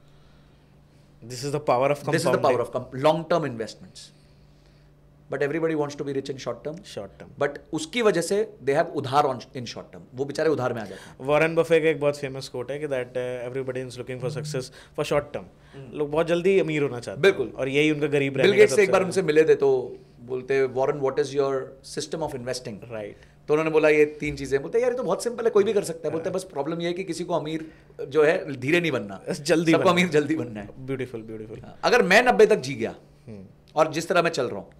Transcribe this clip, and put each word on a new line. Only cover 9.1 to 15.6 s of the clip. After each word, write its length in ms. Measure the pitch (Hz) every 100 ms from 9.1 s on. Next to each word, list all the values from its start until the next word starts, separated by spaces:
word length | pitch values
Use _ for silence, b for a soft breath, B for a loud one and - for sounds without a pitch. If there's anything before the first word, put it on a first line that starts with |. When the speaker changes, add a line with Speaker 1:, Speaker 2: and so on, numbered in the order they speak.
| 143
Speaker 2:
on, 140 | 147 120
in 240 | - 135
short 220 | 117 -
term। 160 | - 87 - 123
वो 100 | 139
बेचारे 240 | - 156
उधार 240 | 135 123
में 80 | 117
आ 40 | 101
जाते 160 | 95
हैं। 140 | - -
Speaker 1:
वॉरेन 340 | 131 147 160 165
बफे 240 | 160 165
का 100 | 156
एक 100 | 143
बहुत 180 | 143 143
फेमस 300 | 135 131 127
कोट 240 | 127 120
है 80 | 147
कि 80 | 151
that, 180 | 131 123
uh, 480 | 127 123 127 123
everybody 380 | 131 127 127 127
is 100 | 120
looking 240 | 120 127 123
for 140 | 151
success 340 | 151 151 127 B B -
for 100 | 147
short 240 | 147 -
term। 420 | 110 90 -